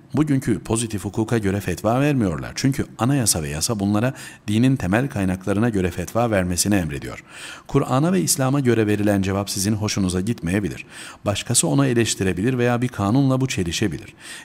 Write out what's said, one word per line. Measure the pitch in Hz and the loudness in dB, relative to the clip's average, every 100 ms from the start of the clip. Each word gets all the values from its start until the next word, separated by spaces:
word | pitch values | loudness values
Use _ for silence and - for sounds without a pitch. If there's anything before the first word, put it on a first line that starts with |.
| - 135 | -6 -2
bugünkü | 156 135 131 98 | 2 2 2 -2
pozitif | - 113 117 101 101 | 0 -2 -2 -4 -4
hukuka | 101 107 117 | -2 0 0
göre | 98 98 | 0 -2
fetva | 95 85 104 123 | -2 -2 0 2
vermiyorlar. | 143 135 101 76 65 - | 2 2 0 -2 -6 -2
Çünkü | 135 135 - - | 0 0 -4 -2
anayasa | 117 143 107 90 | 0 2 2 0
ve | 73 | -2
yasa | 76 - 110 | -4 -2 -2
bunlara | 98 104 123 - - - - | 0 2 0 -4 -14 -12 -2
dinin | 107 131 135 | 2 4 2
temel | 87 107 139 | 2 2 0
kaynaklarına | 110 95 92 - 101 120 | 0 -2 -2 -2 0 2
göre | 101 90 | 2 0
fetva | 90 82 113 120 | -2 -4 -2 2
vermesini | 104 90 87 98 101 | 2 0 0 2 2
emrediyor. | 82 69 64 - - - - - - | 0 -6 -8 -12 -16 -18 -16 -16 -2
Kur'an'a | 139 139 127 160 | -2 2 2 2
ve | 190 | 2
İslam'a | 156 - 131 143 | 0 0 2 2
göre | 123 113 104 | 2 4 4
verilen | 104 104 101 | 2 4 2
cevap | 95 95 101 | 2 -2 -2
sizin | 104 95 | -2 -2
hoşunuza | 107 104 107 95 90 | 0 -2 0 0 0
gitmeyebilir. | 98 117 82 98 92 64 - - - - 104 | -2 -4 0 0 -2 -6 -12 -16 -18 -8 -4
Başkası | 101 - 117 165 | -4 0 0 2
onu | 139 139 | 2 2
eleştirebilir | 120 110 - 95 90 113 127 | 2 2 0 0 0 0 2
veya | 120 120 | 2 2
bir | 123 | -2
kanunla | - 101 127 139 131 | -2 2 2 2 2
bu | 131 | 0
çelişebilir. | - 85 80 104 73 - - - - | -2 -2 0 -2 -2 -12 -18 -18 -18